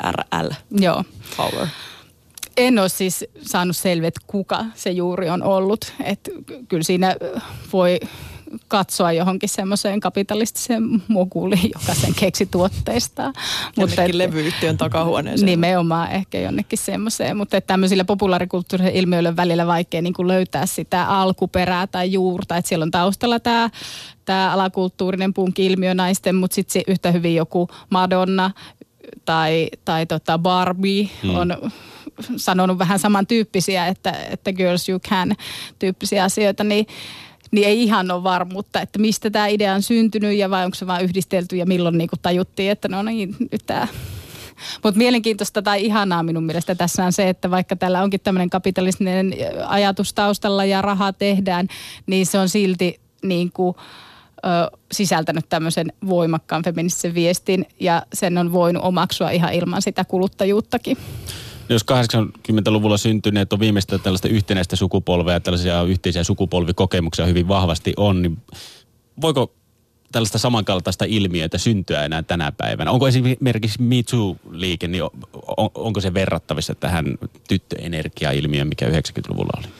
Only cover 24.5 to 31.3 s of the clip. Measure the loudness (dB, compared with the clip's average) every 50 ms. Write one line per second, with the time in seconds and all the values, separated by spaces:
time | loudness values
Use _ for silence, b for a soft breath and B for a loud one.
24.5 | 2 0 0 0 0 -2 -2 -2 -2 -2 -2 -2 -2 0 0 0 0 0 0 0
25.5 | 2 2 2 2 2 2 2 0 2 2 2 0 0 0 0 0 2 2 2 0
26.5 | 0 -2 -2 0 -2 -2 0 0 0 0 2 2 2 2 2 2 2 2 0 0
27.5 | 0 0 -2 -2 B B B B 0 2 2 2 2 2 2 2 2 0 0 0
28.5 | -2 B B B B B -20 -20 _ _ -20 -20 -20 -10 -4 0 0 2 2 2
29.5 | 2 0 0 -2 -6 -8 _ -4 -2 -2 -2 -2 -4 -4 -2 -2 -2 0 2 2
30.5 | 2 2 2 0 0 0 0 0 2 2 0 -2 -4 -4 -2 -2